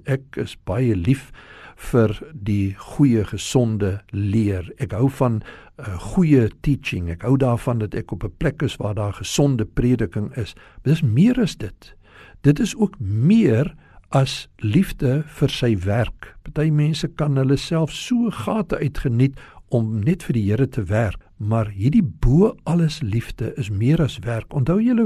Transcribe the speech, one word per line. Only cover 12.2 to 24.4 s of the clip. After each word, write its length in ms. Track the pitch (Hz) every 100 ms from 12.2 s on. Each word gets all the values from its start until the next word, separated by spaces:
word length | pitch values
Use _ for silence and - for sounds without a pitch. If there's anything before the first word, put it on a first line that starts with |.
| - -
Dit 180 | 143 143
is 160 | 120 -
ook 240 | 202 -
meer 760 | 98 104 143 226 180 110 165 - _ - - 139
as 300 | 135 - - -
liefde 640 | 107 143 196 - 131 139 156 -
vir 120 | 135
sy 220 | - 120 101
werk. 480 | 92 107 110 - - - -
Party 220 | 160 156
mense 380 | 151 151 151 139 -
kan 160 | 151 135
hulle 220 | 135 139
self 320 | - 165 156
so 400 | - - 247 233
gate 460 | - - 220 - -
uitgeniet 560 | 143 - 139 117 135 135 - - -
om 240 | 123 110 110 110
net 180 | 185
vir 140 | - 120
die 60 | 101
Here 220 | 110 131
te 140 | - 90
werk, 320 | 104 110 - _ -
maar 320 | 104 113 107
hierdie 320 | 98 117 226 143
bo 480 | - 123 147 214 - -
alles 320 | 170 160 -
liefde 460 | 110 113 - - 110 -
is 80 | 107
meer 320 | 101 117 160
as 160 | 143 -
werk. 300 | 120 113